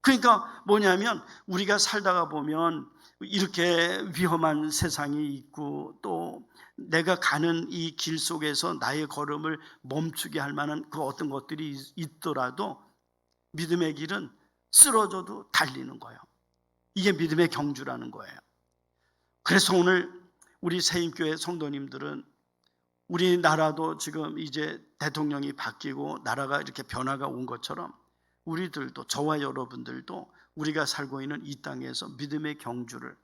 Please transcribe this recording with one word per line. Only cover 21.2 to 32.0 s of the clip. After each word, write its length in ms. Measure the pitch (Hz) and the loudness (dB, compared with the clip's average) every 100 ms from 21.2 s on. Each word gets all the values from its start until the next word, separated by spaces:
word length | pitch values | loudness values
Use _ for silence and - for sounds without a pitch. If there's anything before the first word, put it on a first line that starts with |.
| 160 156 | -2 -2
성도님들은 880 | 165 175 151 143 139 135 143 147 - _ _ _ _ _ _ _ _ | -4 -4 -4 -6 -8 -10 -10 -10 -14 _ _ _ _ _ _ _ _
우리나라도 920 | 175 185 175 165 156 156 156 160 160 | 4 6 6 6 6 2 2 -4 -4
지금 400 | - 156 151 151 | -6 -6 -6 -6
이제 440 | 160 131 151 - _ _ | -8 -6 -6 -8 _ _
대통령이 540 | 151 156 151 143 143 | -6 -2 -4 -2 -6
바뀌고 680 | 139 113 - 147 135 147 151 | -6 -8 -8 -10 -8 -8 -6
나라가 360 | - 123 135 143 | -4 -4 -2 -4
이렇게 220 | - - | -4 -12
변화가 440 | - 127 127 139 139 | -8 -4 -4 -4 -6
온 160 | 123 127 | -6 -8
것처럼 460 | 120 - 156 175 - _ _ _ _ | -8 -10 -10 -10 -14 _ _ _ _
우리들도, 600 | - 160 180 151 127 131 | -8 -6 -6 -6 -8 -10
저와 360 | - - 151 156 | -6 -2 0 0
여러분들도 920 | 139 131 123 123 123 127 - - - _ _ | -2 -4 -8 -10 -10 -12 -10 -14 -14 _ _
우리가 320 | - 151 156 143 | -6 -2 0 -2
살고 360 | - 139 135 | -4 -6 -8
있는 220 | 135 147 | -8 -8
이 160 | 139 135 | -10 -12
땅에서 460 | 147 131 131 127 | -10 -10 -8 -8